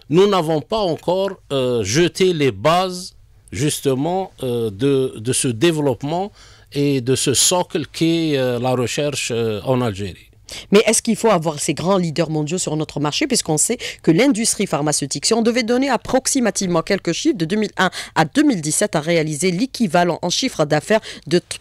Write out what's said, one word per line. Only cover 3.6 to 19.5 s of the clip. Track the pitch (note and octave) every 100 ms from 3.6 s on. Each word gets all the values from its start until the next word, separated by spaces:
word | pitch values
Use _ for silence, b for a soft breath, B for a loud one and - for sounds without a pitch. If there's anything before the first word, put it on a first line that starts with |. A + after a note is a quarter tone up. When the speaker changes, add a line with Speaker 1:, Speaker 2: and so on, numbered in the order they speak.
| D3 - C#3+ C3 D#3 F#3 F#3 -
Speaker 1:
euh, | C3 A#2+ A2+
de, | G2 C#3 C3+ C3 B2
de | A2
ce | B2 C#3
développement | A2+ E3 D#3 D3 A#2 C#3+ E3+ G3+ B B B B C#3+
et | C#3+ C#3
de | A#2+
ce | C3 - A#2+
socle | - F3+ F3 - C#3+
qu'est, | - E3 E3 D#3+ C#3
euh, | B2+ A#2+
la | B2+
recherche, | B2+ A#2+ - D3 C3 -
euh, | A#2 A#2 G#2
en | A2 B2+
Algérie. | A#2+ G2 G2 E2 - - - B B
Speaker 2:
Mais | G3+ A3
est-ce | A3
qu'il | - G#3+
faut | A3+
avoir | F#3 E3 D3
ces | - C#3+
grands | D#3+ G3
leaders | E3+ D3 D#3
mondiaux | D#3 D3 F3+
sur | - D3+
notre | D3+ -
marché, | D3 - D4
puisqu'on | A#3+ - D#3
sait | - A3+ B B
que | -
l'industrie | E3 C4+ G#3+ A3+ - G3
pharmaceutique, | C#3+ D3+ C#3+ C#3+ D3 -
si | A#3
on |
devait | A#3 A#3
donner | A3+ B3 C#4
approximativement | A#3 - B3+ - C#4 A3+ - F#3+ E3+
quelques | E3 G3 -
chiffres, | E3 D4+ A#3+
de | D#3+
deux | G#3+
mille | G#3 -
un | F#3 B B -
à | D#3
deux | C4
mille | D4+ G#3
dix-sept, | D3 - G#3 E3
a |
réalisé | D3 E3+ D#3 D3 F#3